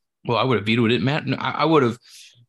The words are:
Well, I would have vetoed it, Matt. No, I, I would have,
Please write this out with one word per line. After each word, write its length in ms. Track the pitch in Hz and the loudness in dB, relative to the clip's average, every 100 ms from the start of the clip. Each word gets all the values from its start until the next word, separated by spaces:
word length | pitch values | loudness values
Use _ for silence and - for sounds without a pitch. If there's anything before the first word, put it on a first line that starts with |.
| _ _ - | _ _ -4
Well, 120 | 113 | -2
I 60 | |
would 140 | 127 113 | 0 0
have 80 | 104 | 0
vetoed 240 | 117 113 | 0 2
it, 100 | 123 | 2
Matt. 240 | 120 147 123 | 0 -2 -4
No, 120 | 135 | -6
I, 140 | 131 | -6
I 140 | - 151 | -2 2
would 160 | 160 | 4
have, 160 | 120 110 _ - - _ | 2 -2 _ -20 -20 _